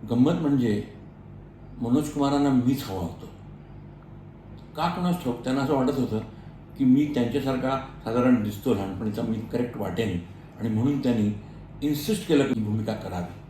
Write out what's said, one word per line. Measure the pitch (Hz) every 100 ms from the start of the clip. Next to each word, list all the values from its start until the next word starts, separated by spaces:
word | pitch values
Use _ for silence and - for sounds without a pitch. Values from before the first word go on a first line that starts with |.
| 107
गंमत | 120 139
म्हणजे | 170 151 139 120 101 - - - - - - - - - -
मनोज | 117 135 147
कुमारांना | 143 139 143 143
मीच | 127 120 139
हवा | - 95
होतो. | 87 - - - - - - - - - - - - - - - - -
का | 175
कुणास | 180 180 175
ठाऊक, | 127 120
त्यांना | 127 135
असं | 135
वाटत | 139 127 127
होतं | 113 107 - - - - - -
की |
मी | 131 131 147
त्यांच्यासारखा | 131 117 139 135 127 127 135 - -
साधारण | 110 117 127 120
दिसतो | 104 104 131
लहानपणीचा, | 104 98 92 110 104
मी | 113 110
करेक्ट | - 120 120 117
वाटेन, | 98 87 110 87 - - - -
आणि | 110
म्हणून | 107 131 143
त्यांनी | 127 113 104 104 - - - - 147
इन्सिस्ट | 143 - 208 -
केलं | 147 135
की | 117
भूमिका | 107 107 107
करावी. | 104 92 90 87 -